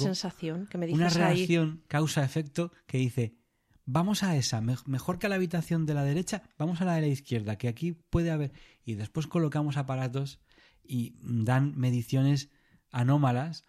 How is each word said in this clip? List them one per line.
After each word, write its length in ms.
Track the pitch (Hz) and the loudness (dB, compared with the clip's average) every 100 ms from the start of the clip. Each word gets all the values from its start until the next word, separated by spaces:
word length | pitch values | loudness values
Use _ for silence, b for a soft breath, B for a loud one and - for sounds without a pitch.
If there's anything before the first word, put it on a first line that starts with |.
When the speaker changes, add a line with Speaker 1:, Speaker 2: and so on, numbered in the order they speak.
| 143 | 0
Speaker 1:
sensación 640 | 185 185 - 165 165 202 | -2 -6 -6 -6 -6 -6
que 100 | 180 | -4
me 80 | 170 | 0
Speaker 2:
una 140 | 156 175 | 2 4
Speaker 1:
dices 120 | 165 | 4
ahí. 140 | 175 180 | 4 4
Speaker 2:
reacción 460 | 180 170 156 160 - | 4 4 2 -2 -4
causa-efecto 840 | 147 156 151 135 160 151 - 170 - - | 0 0 0 0 -2 -4 -4 -4 -8 -4
que 140 | 131 | -2
dice, 360 | 127 123 113 - _ _ _ _ - | 0 0 -4 -6 _ _ _ _ -2
"Vamos 360 | 143 185 208 | 0 2 0
a 140 | 196 151 | 2 2
esa, 260 | - 113 | 0 0
me-, 140 | 113 127 - | -2 -2 -4
mejor 320 | 131 - 175 | -4 -4 -2
que 80 | 208 | -2
a 40 | |
la 60 | 196 | 0
habitación 520 | 180 175 160 165 156 | 0 -2 0 0 0
de 80 | 147 | 0
la 80 | |
derecha, 400 | 139 151 180 202 - - | 0 0 -2 -6 -8 -6
vamos 220 | 190 170 | -4 0
a 40 | 185 | 0
la 80 | |
de 80 | 165 | 2
la 60 | 151 | 2
izquierda, 500 | 139 - 117 104 104 | 0 -2 -4 -2 -4
que 100 | 123 | -4
aquí 260 | 113 170 | -2 -4
puede 360 | 165 _ 170 170 | -6 _ 0 0
haber". 220 | 156 143 B B B - | 0 -4 B B B -8
Y 80 | |
después 320 | 104 107 - 151 | -6 -6 -6 -2
colocamos 520 | 175 156 151 151 143 | 0 0 0 -2 -2
aparatos 640 | 135 131 131 131 139 - b b b b | -4 -4 -4 -4 -6 -10 b b b b
y 320 | - 127 117 - | -6 -4 -4 -8
dan 500 | - 117 110 127 143 143 | -4 0 2 2 2 2
mediciones 760 | 127 123 117 135 135 143 - b b b b | 0 0 0 2 4 2 -2 b b b b
anómalas 720 | 127 123 147 135 120 160 160 | 0 2 4 4 2 -4 -8